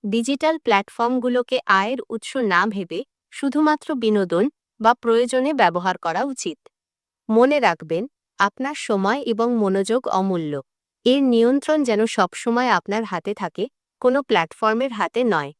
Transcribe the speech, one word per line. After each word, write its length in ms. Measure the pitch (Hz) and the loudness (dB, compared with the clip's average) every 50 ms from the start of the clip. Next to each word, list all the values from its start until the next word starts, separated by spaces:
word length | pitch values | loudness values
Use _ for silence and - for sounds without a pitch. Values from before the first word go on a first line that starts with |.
| - | -4
ডিজিটাল 500 | 202 202 233 233 262 285 269 - 311 320 311 | -2 -2 -2 0 -2 -4 0 0 0 0 0
প্ল্যাটফর্মগুলোকে 960 | _ - 208 196 - - - - 233 240 254 254 240 254 247 247 247 - 254 240 - - | _ 0 0 0 0 -4 -4 -2 -2 0 0 0 -2 0 -2 -2 -2 -2 -4 -4 0 2
আয়ের 320 | 202 190 196 220 269 262 - _ | 2 2 2 0 -4 -6 -6 _
উৎস 240 | 226 220 - - - 269 247 | -10 -10 -10 -8 -4 -2 0
না 160 | 202 180 175 196 | 2 2 2 2
ভেবে 340 | 220 196 202 185 175 - 190 277 _ _ _ _ _ | 0 -2 -6 -8 -8 -8 -10 -10 _ _ _ _ _
শুধুমাত্র 560 | - - - 277 247 294 311 302 302 294 - - 311 | -12 -4 -4 -2 0 2 2 2 2 0 -2 -6 -6
বিনোদন 500 | 247 226 220 214 202 190 175 170 175 214 294 _ _ _ _ _ _ | -2 0 2 2 2 0 0 0 0 0 0 _ _ _ _ _ _
বা 120 | 220 226 254 | 2 2 2
প্রয়োজনে 560 | _ - 233 226 233 247 240 262 254 262 285 311 | _ 0 0 2 2 0 0 0 0 0 0 2
ব্যবহার 420 | 254 208 175 170 175 175 190 185 - | 2 2 2 2 0 -2 -2 -4 -2
করা 240 | - 170 160 185 254 | -4 -4 -2 -2 -4
উচিত। 340 | 285 262 - - 180 151 _ _ - _ _ _ _ _ _ _ _ _ _ _ - | -4 -6 -8 -8 -10 -10 _ _ -20 _ _ _ _ _ _ _ _ _ _ _ 0
মনে 300 | 220 226 247 269 294 294 | 4 4 4 4 4 2
রাখবেন, 440 | 240 196 165 - 170 156 165 170 226 285 _ _ _ _ _ - | 2 0 0 -2 -4 -4 -4 -4 -4 -8 _ _ _ _ _ -2
আপনার 380 | 202 202 _ - 262 277 294 | -2 -2 _ -4 -6 -6 -6
সময় 440 | - - - 214 196 190 196 226 285 277 | -8 -4 -2 0 0 2 0 0 -2 -2
এবং 220 | 240 226 208 226 240 247 | -4 -2 0 0 0 2
মনোযোগ 460 | 226 208 190 190 196 196 202 226 262 - - | 2 2 2 2 0 0 0 -2 -2 -2 -2
অমূল্য। 440 | - 185 190 196 185 170 160 151 143 139 - _ _ _ _ _ _ _ _ | -2 0 0 0 -2 -2 -4 -4 -6 -8 -10 _ _ _ _ _ _ _ _
এর 140 | 247 254 285 | 2 2 4
নিয়ন্ত্রণ 560 | 277 262 240 226 226 240 269 285 - - 311 311 | 4 4 4 4 4 4 2 0 0 0 0 0
যেন 180 | 285 240 214 202 220 | 2 0 2 0 0
সবসময় 640 | 220 - - 185 180 - - - 240 233 240 254 247 | 0 2 0 0 0 -2 -8 -4 -2 0 0 2 2
আপনার 320 | 208 175 _ - 202 220 226 | 0 0 _ -2 -4 -4 -4
হাতে 280 | 202 185 165 _ 196 208 | -4 -6 -6 _ -6 -8
থাকে, 300 | - 190 165 _ - 202 277 _ _ _ _ _ _ | -6 -8 -8 _ -8 -8 -8 _ _ _ _ _ _
কোনো 160 | - 247 254 285 | 0 2 2 2
প্ল্যাটফর্মের 680 | 277 - 220 180 165 - - - 226 214 220 233 262 269 | 0 2 2 2 2 0 -4 -2 0 0 0 0 -2 -4
হাতে 280 | 233 208 190 165 - 233 254 | -2 -4 -4 -2 0 0 0
নয়। 260 | 233 185 156 143 139 156 | 2 2 0 -2 -4 -12